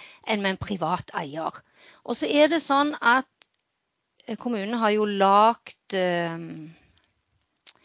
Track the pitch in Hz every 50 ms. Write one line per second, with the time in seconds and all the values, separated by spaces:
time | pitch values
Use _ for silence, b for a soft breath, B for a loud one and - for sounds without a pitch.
0 | b b b b b - 214 202 196 190 190 - - - 202 165 160 160 180 -
1 | - - - 202 160 135 147 160 156 - - - b b b b b b b b
2 | b - 233 - 302 - 302 294 302 294 339 311 - - 277 277 294 294 311 -
3 | - 226 247 359 - _ _ - - _ _ _ _ _ _ _ _ _ _ _
4 | _ _ _ _ _ - 214 - - 240 233 196 196 214 247 226 226 208 214 214
5 | 214 208 202 196 190 196 196 208 214 226 226 - _ - - _ _ - 196 185
6 | 180 180 175 175 170 165 165 165 165 165 165 160 156 165 165 _ _ _ _ _
7 | _ _ _ _ _ _ _ _ _ _ _ _ _ - - _